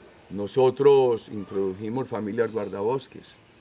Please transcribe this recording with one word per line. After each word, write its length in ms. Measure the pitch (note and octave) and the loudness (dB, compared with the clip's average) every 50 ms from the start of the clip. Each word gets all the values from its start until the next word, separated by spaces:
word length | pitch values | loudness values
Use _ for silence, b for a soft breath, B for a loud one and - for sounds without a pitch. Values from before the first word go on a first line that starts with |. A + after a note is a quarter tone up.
| - - - _ _ - | -20 -20 -20 _ _ -12
Nosotros 1000 | F#2 G2+ G2+ G2 - C3+ B2+ B2+ B2+ C#3 C#3 C#3+ C#3 C3+ C3 B2 A#2 G#2+ - - | -8 -8 -8 -2 2 4 4 4 4 4 6 6 6 6 6 4 2 -2 -4 -8
introdujimos 800 | - G#2 F#2+ - G2+ G2 G2 F#2+ F#2 G2 A2 G#2+ A#2 C3 B2+ | -12 -12 -10 -6 -4 -4 -4 -4 -4 -6 -8 -8 -6 -6 -6
familias 440 | - B2 G#2 G#2+ G#2 G#2+ A#2 A2+ G#2 | -6 -6 -6 -6 -4 -2 -2 -2 -2
guardabosques 840 | G#2+ A2 G2+ G2 F#2 G2+ G2+ A2+ C3 C3+ - - - - - - - _ _ _ _ _ | -2 -6 -6 -6 -6 -4 -2 -2 -2 -4 -6 -10 -18 -20 -20 -20 -20 _ _ _ _ _